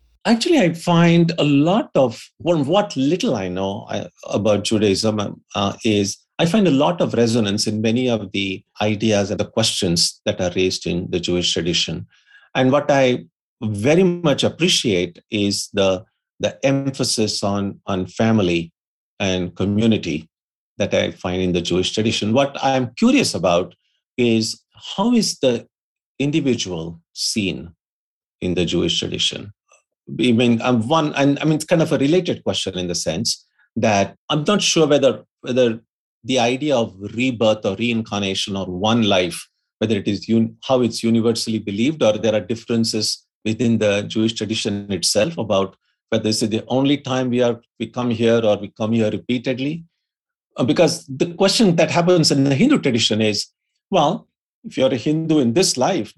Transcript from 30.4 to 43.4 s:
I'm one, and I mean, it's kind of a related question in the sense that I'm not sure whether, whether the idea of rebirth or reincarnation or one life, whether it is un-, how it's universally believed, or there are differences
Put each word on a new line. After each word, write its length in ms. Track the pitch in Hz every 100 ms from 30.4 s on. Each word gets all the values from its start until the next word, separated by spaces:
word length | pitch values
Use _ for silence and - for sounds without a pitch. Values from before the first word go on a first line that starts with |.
| 120 113
I'm 260 | 120 123 110
one, 280 | 160 151
and 240 | 139 139 143
I 60 |
mean, 100 | 151
it's 100 | 156
kind 160 | - 175
of 120 | 156
a 60 | 139
related 460 | 139 180 170 123
question 320 | - 95 95 90
in 120 | 90
the 60 |
sense 520 | 87 85 80 113 - _ _ _ -
that 400 | 110 101 - - -
I'm 160 | 151
not 160 | 151 208
sure 260 | - 170 151
whether, 380 | 143 131 110 - _
whether 400 | - 127 120 113 _ _ _ _
the 160 | 113 127
idea 380 | 117 131 151 131
of 180 | 110 92
rebirth 680 | 101 113 131 113 113 107
or 120 | 107 95
reincarnation 800 | 120 113 110 104 98 95 - 95
or 100 | 92
one 380 | 90 104 117
life, 440 | 107 95 87 82 - _ _ -
whether 180 | 113 104
it 100 | 98
is 220 | 98 -
un-, 280 | 113 113 -
how 200 | - 131
it's 200 | 120 -
universally 560 | 113 113 113 113 - 110
believed, 440 | 101 101 127 156
or 100 | 113 104
there 160 | 113
are 60 | 107
differences 840 | 95 113 - 117 110 110 104 - _ _